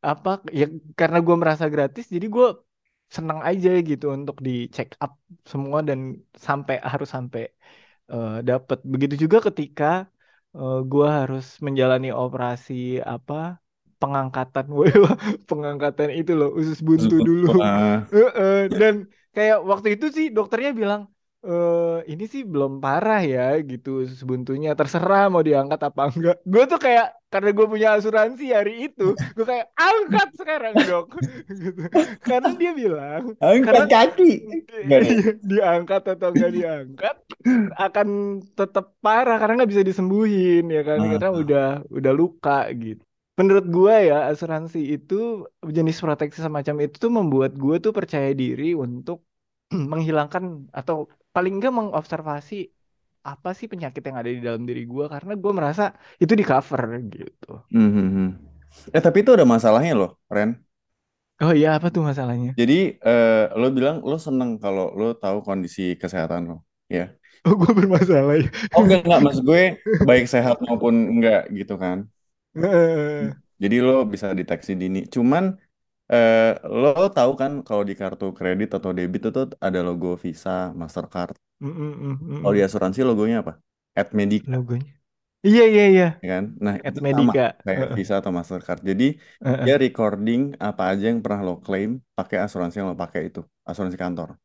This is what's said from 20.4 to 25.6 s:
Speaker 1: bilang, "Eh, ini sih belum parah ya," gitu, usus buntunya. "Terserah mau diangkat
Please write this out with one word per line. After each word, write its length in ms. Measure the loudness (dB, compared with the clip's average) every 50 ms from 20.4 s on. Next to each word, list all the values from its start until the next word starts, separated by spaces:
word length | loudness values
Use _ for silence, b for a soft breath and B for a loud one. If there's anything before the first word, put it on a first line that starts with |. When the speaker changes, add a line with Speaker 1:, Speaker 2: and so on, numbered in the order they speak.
| -2 0 -2 -2 -2 -2 -2 -2
Speaker 1:
bilang, 200 | -2 -2 -2 -4 -6 -14 _ _ _ _ _ _ -8
"Eh, 540 | -6 -2 0 0 0 2 2 0 0 -2 -4 -6 -10
ini 120 | -10 -10 -10 -10 -10
sih 80 | -12 -10 -6 -2
belum 180 | -2 -2 -2 -4 -4 -2
parah 360 | -2 0 0 0 0 0 0 0 0 -2
ya," 80 | 0 0 0 0 -2 -2 -4
gitu, 180 | -10 -10 _ -8 -6 -6 -6
usus 180 | -6 -8 -14 -8 -6
buntunya. 400 | -6 -6 -4 -6 -6 -6 -4 -4 -2 -2
"Terserah 420 | -2 -2 -2 -4 0 2 4 4 4 4 2
mau 100 | 2 2
diangkat 320 | 4 2 2